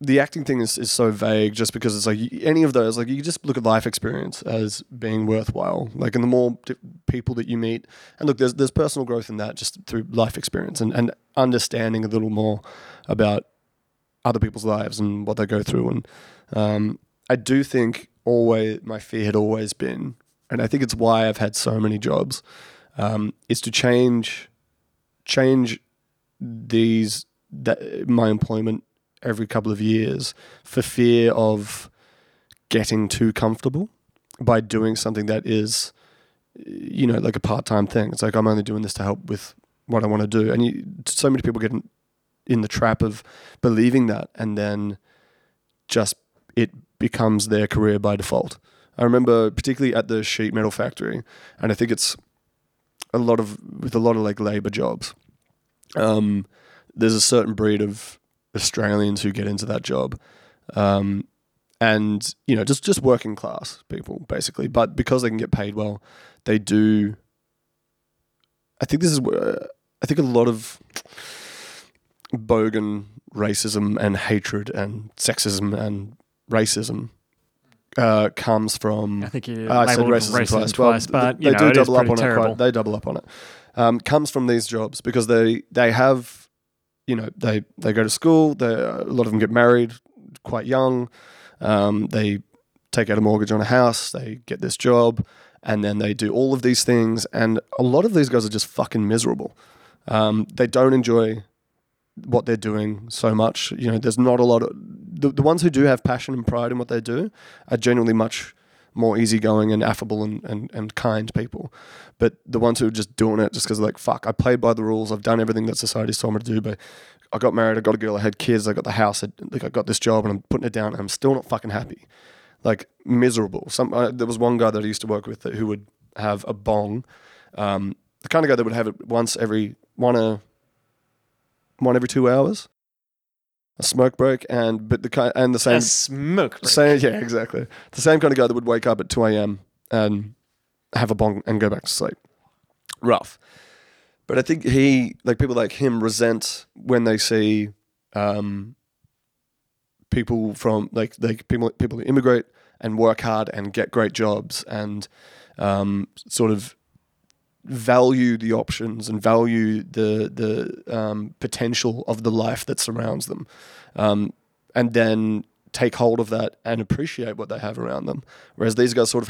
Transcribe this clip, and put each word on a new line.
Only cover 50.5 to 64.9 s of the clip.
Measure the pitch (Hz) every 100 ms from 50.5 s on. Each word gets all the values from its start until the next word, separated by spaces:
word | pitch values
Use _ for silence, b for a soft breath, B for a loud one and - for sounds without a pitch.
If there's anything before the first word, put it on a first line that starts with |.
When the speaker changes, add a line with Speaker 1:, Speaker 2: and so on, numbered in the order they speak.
Speaker 1:
metal | 110 110
factory, | - 110 - - - B B B B
and | 107
I | 107
think | 117
it's | 110 - - _ _ _ _ _ _ _ _ -
a | 120
lot | 117 113
of, | 107 104 - -
with | 123 117
a |
lot | 117 113
of, |
like, | 107 104
labor | 104 104 104
jobs, | 101 64 - - - _ _ _ _ _ _ _ -
um, | 110 107 104 101 98 b b b b -
there's | 113
a | 110
certain | - 120 107
breed | 104 107 104
of | 104 104 - - _ _ _ 104
Australians | - - 107 104 101 98
who | 101
get | 98 101
into | 101 110
that | 110
job, | - 65 65 - b b b b -
um, | - 101 98 101 98 - _ _ _ _ _
and, | 113 107 107 104 - - -
you | 113
know, | 107
just, | 139
just | - 190
working | 131 120 110 107
class | - - - - _
people, | - - - -
basically. | - - - 139
But | 117 113